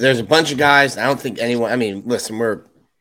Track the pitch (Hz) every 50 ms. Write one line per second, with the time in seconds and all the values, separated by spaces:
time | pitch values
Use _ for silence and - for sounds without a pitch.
0 | 123 135 127 117 107 - 151 160 160 147 139 127 147 143 143 139 139 131 - 104
1 | 113 131 139 - - 127 98 - 117 120 120 117 117 104 120 127 113 104 98 98
2 | - 120 123 - - - 110 110 117 110 101 82 - _ _ _ _ _ _ _